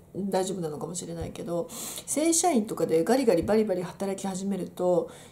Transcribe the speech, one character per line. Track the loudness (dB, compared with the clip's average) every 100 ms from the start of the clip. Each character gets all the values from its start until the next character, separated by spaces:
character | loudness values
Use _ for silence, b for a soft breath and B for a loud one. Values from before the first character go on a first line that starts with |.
| -12 -8
大 | -2 0 0
丈 | -2
夫 |
な | -4
の | -6
か | -8
も |
し | -8 -8
れ | -8
な | -8
い |
け | -8
ど、 | -4 -4 -4 B B B -4
正 | 2 4
社 | 4 4
員 | 4 2
と | -2
か | 2
で | 2
ガ | 4 4
リ | 4
ガ |
リ | 4
バ | 4 2
リ | 2
バ |
リ | 0
働 | -4 -6 -6 -4
き | -4
始 | -4 -2
め | -4
る | -4
と、 | 0 2 4 2 B B